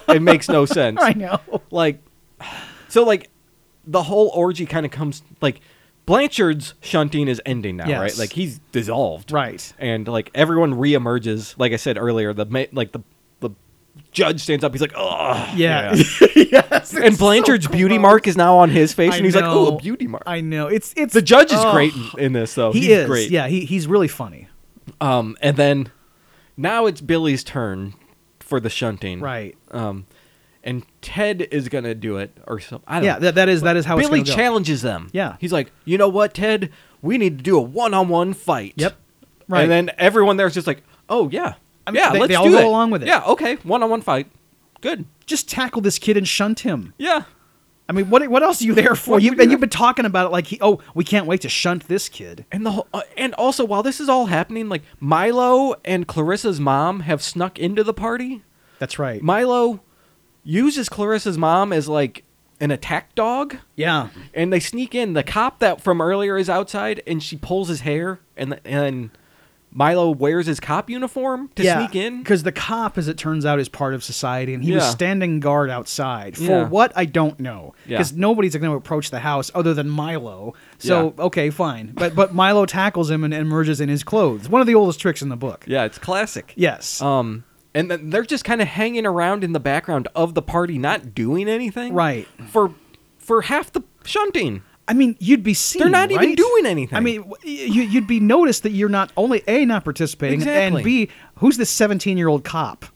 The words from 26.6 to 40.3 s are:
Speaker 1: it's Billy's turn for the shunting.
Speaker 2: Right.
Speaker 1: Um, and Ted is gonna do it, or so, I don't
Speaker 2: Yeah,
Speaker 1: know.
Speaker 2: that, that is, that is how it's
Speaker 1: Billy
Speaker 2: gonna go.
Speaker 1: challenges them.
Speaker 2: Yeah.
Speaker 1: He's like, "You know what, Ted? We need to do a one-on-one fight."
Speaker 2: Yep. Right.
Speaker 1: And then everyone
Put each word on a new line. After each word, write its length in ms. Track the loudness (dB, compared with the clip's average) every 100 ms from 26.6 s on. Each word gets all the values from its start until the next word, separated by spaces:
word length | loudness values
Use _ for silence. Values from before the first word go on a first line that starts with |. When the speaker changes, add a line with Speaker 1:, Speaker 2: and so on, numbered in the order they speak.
| -2 0 0
Speaker 1:
it's 160 | -2
Billy's 420 | -2 0 0 -2
turn 520 | -4 -6 -6 -6 -10 -14 _ _ _ _
for 200 | -6 -4
the 100 | -4
shunting. 500 | -4 -6 -6 -8 -8
Speaker 2:
Right. 360 | -8 -8 -12 -16 _
Speaker 1:
Um, 340 | -8 -8 -8 -14 _ _ _ _ _
and 200 | -10 -10 -10 _
Ted 460 | -12 -4 -4 -4 -4
is 180 | -6 -4
gonna 280 | -6 -6 -8
do 220 | -8 -8
it, 200 | -10 _ -12
or 140 | -12
so, 200 | -12 -18 -8
I 100 | -2
don't 80 | -2
Speaker 2:
Yeah, 80 | 0
Speaker 1:
know. 40 |
Speaker 2:
that, 140 | 0 2
that 140 | 2
is, 140 | 2
that 120 | 2 0
is 100 | 0
how 120 | 0
it's 100 | 2
Speaker 1:
Billy 120 | 2
Speaker 2:
gonna 100 | 2
go. 60 | 0
Speaker 1:
challenges 480 | 2 0 -2 -2
them. 260 | -4 -6 -6
Speaker 2:
Yeah. 220 | -6 -6 -6
Speaker 1:
He's 120 | -4
like, 200 | -2 -4 _
"You 140 | -4 2
know 120 | 2
what, 260 | 4 0 0
Ted? 340 | -2 -2 -4 -10 _ _
We 160 | -4 0
need 220 | 0 0
to 40 |
do 140 | 2 2
a 40 |
one-on-one 760 | 2 -2 0 0 2 0 0 -4
fight." 380 | -4 -4 -4 -4
Speaker 2:
Yep. 200 | -4 -6 _ _ _ _ -2
Right. 160 | 2
Speaker 1:
And 80 | 4
then 180 | 4 0 2
everyone 400 | 4 6 4